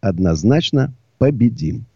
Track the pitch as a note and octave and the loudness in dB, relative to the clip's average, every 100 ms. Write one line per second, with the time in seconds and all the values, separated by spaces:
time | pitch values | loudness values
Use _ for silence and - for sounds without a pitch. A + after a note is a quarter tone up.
0 | G#2 F2 F#2 D#2+ G2 C#3+ C3 C#3+ C3+ - | -4 0 0 0 2 2 2 0 -2 -6
1 | _ - C3 C3 A#2+ A#2 D#3 A#2+ - | _ -2 0 2 0 0 -6 -6 -10